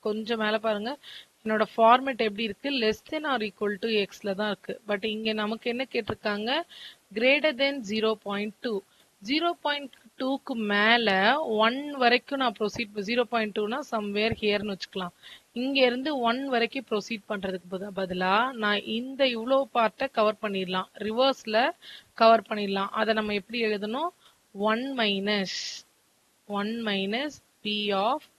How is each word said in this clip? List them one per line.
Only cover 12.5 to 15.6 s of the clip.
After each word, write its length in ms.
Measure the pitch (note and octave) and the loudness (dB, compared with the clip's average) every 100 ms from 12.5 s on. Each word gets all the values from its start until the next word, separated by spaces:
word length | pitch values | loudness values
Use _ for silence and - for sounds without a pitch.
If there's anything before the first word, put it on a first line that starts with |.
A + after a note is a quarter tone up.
| G3+ | 0
ப்ரொசீட், 400 | G#3 - A3+ G#3 G3 | -4 -4 -8 -6 -2
ஜீரோ 140 | A#3+ A#3 | 0 0
பாயிண்ட் 220 | A#3 G#3+ G3+ | 0 -2 -2
டூனா 220 | G#3 B3+ D4 | -4 -4 -4
somewhere 400 | A3+ G#3 G3+ A3 A3+ | -4 -2 0 0 0
here-னு 320 | G#3+ G3+ G#3 | 0 0 -2
வச்சுக்கலாம். 400 | F#3+ - G3 F3+ _ - - _ A#3+ | -8 -8 -8 -8 _ -20 -20 _ -6